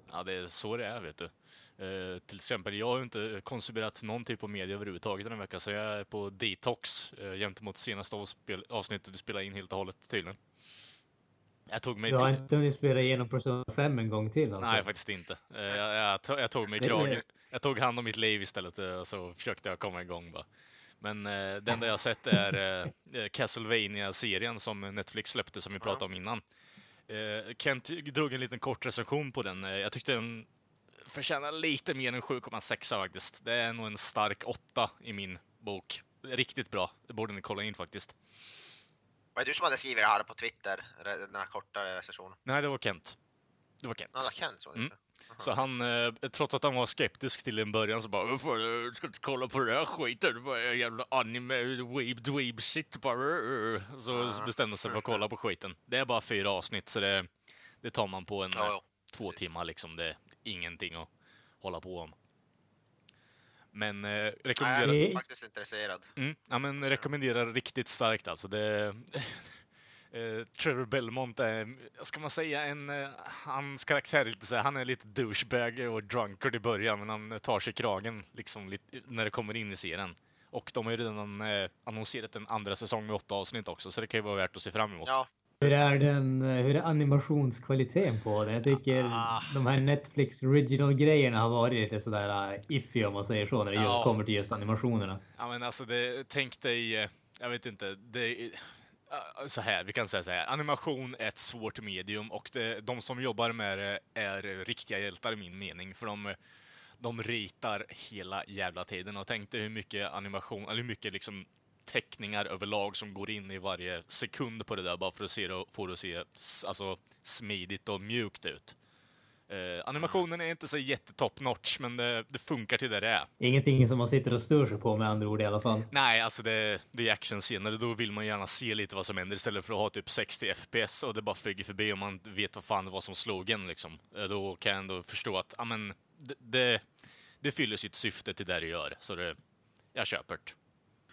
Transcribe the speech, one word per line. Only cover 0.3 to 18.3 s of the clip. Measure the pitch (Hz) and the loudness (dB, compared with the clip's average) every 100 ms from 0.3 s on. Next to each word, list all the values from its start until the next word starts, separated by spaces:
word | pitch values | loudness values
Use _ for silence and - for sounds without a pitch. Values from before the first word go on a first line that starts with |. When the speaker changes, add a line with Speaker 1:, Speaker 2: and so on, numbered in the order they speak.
Speaker 1:
är | 92 87 | -6 -2
så | - 107 117 | 0 0 -2
det | 107 | -4
är, | 117 | -6
vet | 85 78 | -10 -10
du. | 87 | -10
Eh, | - - - - - 95 95 92 92 | -12 -20 -20 -20 -12 -8 -6 -6 -8
till | - 98 | -10 -4
exempel, | - 117 87 | -2 -2 -4
jag | 101 117 | -2 0
har | 127 | 0
ju | |
inte | 123 110 110 104 | -2 -6 -6 -6
konsumerat | - 123 - 113 110 - | -8 -2 -2 -2 -2 -4
någon | 107 120 | -4 -6
typ | 120 113 | -4 -6
av | 104 | -6
media | 101 92 101 | -6 -6 -6
överhuvudtaget | 104 87 110 98 107 | -6 -6 -4 -4 -6
den | |
här | 113 | -8
veckan, | 98 92 | -8 -6
så | 104 | -4
jag | 104 107 104 | -2 -2 -4
är | |
på | 98 104 101 | -6 -6 -6
detox, | 98 113 92 - 117 - - - | -2 -2 0 -2 2 6 6 4
eh, | - 101 | -4 -8
gentemot | 95 101 95 104 92 | -4 -4 -4 -6 -2
senaste | - 101 98 104 | -2 -2 -4 -4
avspel-, | 101 - - 95 - | -6 -8 -8 -8 -4
avsnittet | 117 98 104 - | -4 -4 -6 -8
du | 92 | -10
spelade | - 101 98 | -6 -6 -6
in | |
helt | 98 92 | -8 -6
och | 95 | -6
hållet, | 95 - - | -6 -8 -6
tydligen. | 110 85 101 _ _ - - - - _ _ _ _ _ _ - | -4 -4 -10 _ _ -20 -18 -18 -20 _ _ _ _ _ _ -8
Jag | 113 | -6
tog | 131 104 | -4 -2
mig | 110 | 2
Speaker 2:
Du | 127 | 4
har | 131 | 6
Speaker 1:
ti- | 135 | 4
Speaker 2:
inte | - 147 | 2 4
hunnit | 147 - | 4 4
spela | 143 131 | 4 4
igenom | 127 127 120 | 4 2 0
Persona | 127 131 123 127 - | -2 0 -2 -2 0
fem | 147 127 | 2 2
en | 110 | 0
gång | 107 107 | 0 0
till, | 147 143 | 2 0
alltså? | 98 117 | 0 2
Speaker 1:
Nej, | 113 | 2
faktiskt | 95 101 - | 2 -2 -4
inte. | 98 85 87 - 104 | -6 -8 -12 -12 -8
Eh, | |
jag, | 101 101 107 107 | -2 0 0 2
jag | 104 98 | 4 2
to-, | - 139 | 0 0
jag | 117 | 0
tog | 131 104 | 0 -2
mig | 107 | 2
i | |
Speaker 2:
Det | 127 | 4
är | |
Speaker 1:
kragen. | - 143 117 - _ _ | 4 4 0 -4 _ _
Jag | 127 | -2
tog | 143 135 | 0 2
hand | 127 120 | 2 2
om | 117 | -2
mitt | 107 | 2
liv | 110 | 2